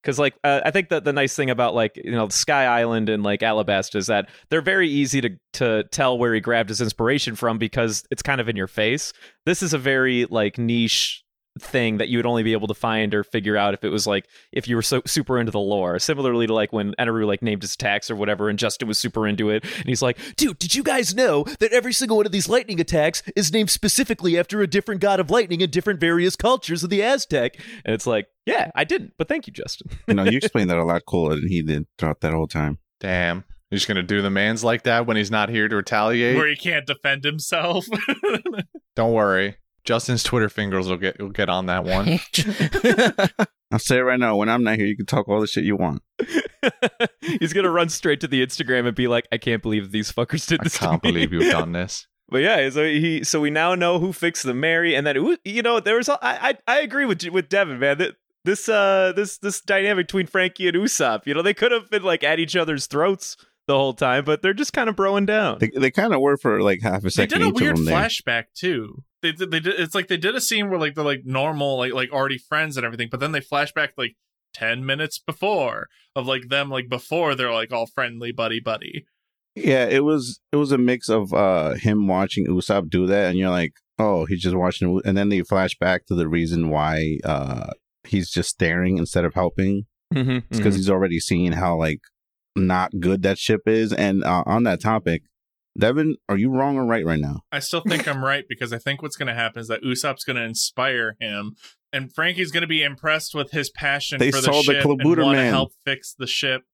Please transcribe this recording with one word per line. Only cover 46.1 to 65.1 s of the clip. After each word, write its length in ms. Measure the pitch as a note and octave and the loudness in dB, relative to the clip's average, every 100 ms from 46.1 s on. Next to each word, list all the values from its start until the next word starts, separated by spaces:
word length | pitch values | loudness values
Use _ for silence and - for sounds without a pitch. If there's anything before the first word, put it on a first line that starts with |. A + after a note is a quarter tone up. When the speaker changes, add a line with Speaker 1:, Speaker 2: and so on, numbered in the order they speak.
| _ | _
Speaker 1:
<laughs> 1040 | - E4 - _ C4+ - B3 _ A#3+ _ | -4 -2 -4 _ -2 0 -4 _ -4 _
He's 320 | - G#3 D#3+ | -6 -2 0
gonna 180 | F3 F#3+ | 2 2
run 200 | E3+ E3+ | 2 0
straight 300 | D#3 E3 C#3+ | 0 -2 0
to 60 | C#3 | 0
the 180 | C3 | 0
Instagram 420 | B2+ - B2+ B2+ A#2+ | 0 -2 0 2 2
and 100 | A2 | 0
be 120 | B2 | 2
like, 200 | A#2+ - | 0 -2
"I 60 | A2+ | -4
can't 260 | - A2+ | -2 -2
believe 280 | A2+ G#2+ G2 | 0 -2 0
these 200 | G#2 G#2+ | -4 -4
fuckers 360 | - A#2+ D#3+ - | -2 -2 -2 -2
did 140 | E3 | 0
Speaker 3:
"I 40 | |
Speaker 1:
this 80 | E3 | 0
to 40 | - | -2
Speaker 3:
can't 260 | G2 D#3+ | 0 0
Speaker 1:
me." 80 | A#3+ | 2
Speaker 3:
believe 220 | E3+ D#2 | 0 0
you've 180 | E2+ F4+ | 2 2
done 200 | E2 E2 | 2 0
this." 340 | E2+ F#2 - - | -4 -6 -8 -14
Speaker 1:
<laughs> 40 | _ _ | _ _
But 80 | C3 | 0
yeah, 320 | D3+ G#3 C3+ | 2 2 2
so 140 | C3+ | 0
he, 380 | D#3 D#3 E3 D#3+ | 2 2 2 0
so 160 | - D#3+ | -2 0
we 120 | D3 | 0
now 240 | D3+ E3 | 2 0
know 240 | F#3 F3 F3 | 2 2 2
who 160 | F3+ | 0
fixed 300 | F3 E3+ E3 | -2 -4 -2
the 100 | C3 | -4
Mary, 400 | B2 D#3 E3 E3+ | -2 0 2 2
and 120 | C#3 D3 | 0 0
then, 120 | C3+ | 0
ooh, 180 | G#3 F4 | 0 0
you 160 | F#3+ A3 | -2 -2
know, 180 | A#3+ A#3 | 0 0
there 180 | G3+ A3+ | 2 0
was, 120 | A#3+ | 0
a, 100 | C#4+ | -2
I, 240 | B3 B3 - | -2 -2 -2
I, 100 | - - | -2 0
I 140 | C4+ | 0
agree 240 | D4 C4 | 0 -2
with, 180 | C4+ F#3 F3 | 0 -2 -2
with 220 | F#3 D3+ | -2 0
Devin, 280 | G3 F#3 B2+ | 0 0 0
man. 200 | C#3 C#3+ | 0 2
Th-, 160 | F3+ - _ _ E3+ | -2 -4 _ _ -2
this, 200 | G#3 - | -2 2
uh, 460 | G#3+ G3 F#3+ F#3 | 2 4 4 4
this, 220 | F3+ G3+ - | 0 -4 -4
this 240 | G3+ F#3+ | -6 -6
dynamic 460 | - G3 G3 G3 F3 | 0 2 2 0 0
between 200 | F#3+ F3 | -2 0
Frankie 400 | F#3+ F#3 - F#3 | 0 0 0 0
and 80 | |
Usopp, 520 | E3+ A3 - C3+ A2 - | 2 0 0 0 0 -2
you 80 | |
know, 80 | C#3+ | 0
they 100 | F3+ | 0
could 180 | G#3 A#3 | 2 2
have 200 | A#3 F#3+ | 0 0
been, 120 | G#3+ | -2
like, 220 | F#3+ E3 | 0 0
at 140 | C#3+ D#3+ | 2 0
each 180 | E3 F3+ | 0 0
other's 300 | D#3+ D3 - | 0 -2 -2
throats 500 | C#3+ F3 G3 - - _ _ - | 0 0 0 -6 -16 _ _ 0
the 80 | |
whole 180 | C#3 C3+ | 2 2
time, 320 | B2 C3+ B2+ | 0 0 2
but 160 | C#3+ D3+ | 2 0
they're 140 | F#3+ | 0
just 180 | G3+ D4 | 0 -2
kinda 220 | - A#3 | -2 -2
broing 320 | G3 G3 | 0 0